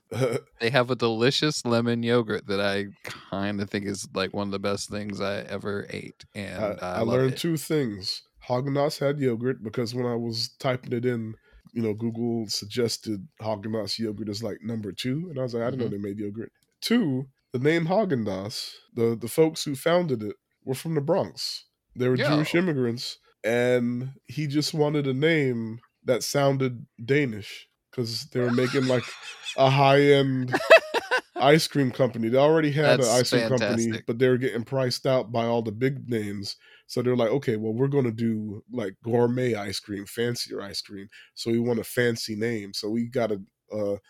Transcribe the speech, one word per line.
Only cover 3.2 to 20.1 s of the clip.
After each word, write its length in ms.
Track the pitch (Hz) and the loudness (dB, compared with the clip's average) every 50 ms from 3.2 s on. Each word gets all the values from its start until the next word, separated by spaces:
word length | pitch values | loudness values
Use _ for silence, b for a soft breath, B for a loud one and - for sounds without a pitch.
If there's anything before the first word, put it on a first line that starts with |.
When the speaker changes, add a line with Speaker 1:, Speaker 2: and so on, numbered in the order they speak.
| - - | -12 -8
Speaker 2:
kinda 340 | 95 98 98 104 104 101 104 - | -6 -4 -4 -4 -4 -4 -4 -4
think 180 | - 104 101 | -4 -4 -4
is, 220 | 101 101 101 - - - | -4 -6 -6 -8 -6 -4
like, 180 | 95 95 95 - | -4 -4 -2 -2
one 140 | 101 101 101 | -4 -4 -4
of 40 | |
the 80 | 98 98 | -4 -4
best 300 | 98 101 101 101 - - | -2 -2 -4 -4 -4 -6
things 320 | 104 104 104 104 98 - | -8 -8 -6 -8 -6 -4
I 200 | 98 98 101 107 | -4 -4 -4 -6
ever 440 | - - 101 98 117 107 101 101 - - | -6 -8 -10 -8 -6 -6 -6 -6 -6 -8
ate, 340 | - 101 - - - - - _ - | -10 -10 -10 -12 -16 -20 -20 _ -12
and 300 | 104 98 95 92 92 110 | -10 -10 -8 -6 -6 -4
Speaker 1:
I, 40 | 101 104 - | -4 -4 -6
Speaker 2:
I 120 | 87 90 90 | -6 -6 -4
Speaker 1:
I 40 | 110 | -2
Speaker 2:
love 80 | 117 117 | 0 2
Speaker 1:
learned 240 | 120 127 131 131 131 | 2 2 2 2 0
Speaker 2:
it. 40 | - | -2
Speaker 1:
two 180 | - 170 160 151 | -2 -2 -2 -2
things. 680 | - - 160 151 135 113 104 95 98 - - - - _ _ _ - - | -2 -2 -2 0 0 -2 -4 -6 -8 -8 -8 -10 -12 _ _ _ -6 -4
Haagen-Dazs 500 | 123 123 139 139 139 143 143 156 - - | -2 -2 -2 -2 0 0 0 0 0 -2
had 200 | 143 139 147 147 | -2 -2 0 0
yogurt, 440 | 135 131 117 110 120 127 131 - 101 | 0 0 0 0 0 -2 -2 -4 -6
because 300 | 110 - 131 120 110 120 | -6 -4 -4 -4 -4 -4
when 100 | 127 123 123 | -4 -2 -2
I 80 | 120 | -2
was 340 | 117 117 117 113 113 - - - - | -2 -4 -4 -4 -6 -6 -8 -8 -4
typing 320 | - 135 123 127 - 123 123 | -2 -2 -2 -2 -4 -4 -4
it 120 | 117 120 | -2 0
in, 300 | 127 123 113 110 110 110 b b b b b b - - | 0 -2 -2 -4 -8 -10 b b b b b b -10 -6
you 80 | 117 | -2
know, 120 | 113 107 104 | -2 -2 -2
Google 520 | 107 117 117 113 113 120 117 117 117 110 101 | -2 -4 -6 -4 -2 -2 -2 -2 -2 -4 -4
suggested 760 | - - 98 101 107 123 120 113 - - - 113 107 95 92 - _ - | -6 -6 -8 -6 -2 0 0 0 -2 -4 -6 -6 -6 -6 -8 -12 _ -10
Haagen-Dazs 560 | 110 110 107 101 101 110 110 110 101 - - - | -6 -6 -6 -4 -4 -4 -4 -4 -4 -4 -6 -6
yogurt 280 | 113 107 104 104 110 104 | -6 -6 -6 -6 -6 -6
as, 140 | 104 104 113 | -6 -6 -6
like, 140 | 104 87 - | -8 -8 -8
number 300 | - 110 117 113 104 98 | -8 -8 -6 -6 -6 -8
two, 360 | 87 - - 127 131 156 175 185 | -8 -6 -4 -4 -4 -4 -6 -6
and 100 | 147 131 | -6 -6
I 40 | 131 | -4
was 100 | 123 117 | -4 -4
like, 100 | 117 117 | -2 -2
"I 60 | 123 | -2
didn't 100 | 135 127 | -2 -2
know 60 | 120 107 101 | -4 -4 -4
Speaker 2:
Mm-hmm. 80 | 101 101 | -4 -6
Speaker 1:
they 60 | 101 | -6
made 100 | 101 107 | -6 -6
yogurt." 320 | 104 104 104 113 107 - _ _ _ _ _ _ | -8 -8 -8 -8 -10 -12 _ _ _ _ _ _
Two, 460 | - - 226 247 214 147 131 127 139 - _ _ _ _ - | -2 0 2 2 2 2 0 -2 -4 -6 _ _ _ _ -4
the 60 | 123 | 0
name 260 | 131 151 165 170 165 160 | 2 4 4 4 2 2
Haagen-Dazs, 840 | 190 214 214 190 143 120 107 101 95 92 98 110 - - - - - - _ _ - | 2 2 2 2 0 0 0 -2 -2 -4 -6 -6 -8 -10 -10 -12 -14 -20 _ _ -2
the, 220 | 120 113 117 117 | 0 2 2 2
the 120 | 107 117 113 | 0 -4 -2
folks 340 | - 160 160 160 160 - - | 2 4 4 4 2 0 -6
who 120 | 151 139 | -6 -6
founded 460 | 135 - 160 170 180 180 156 | -2 0 2 2 2 2 0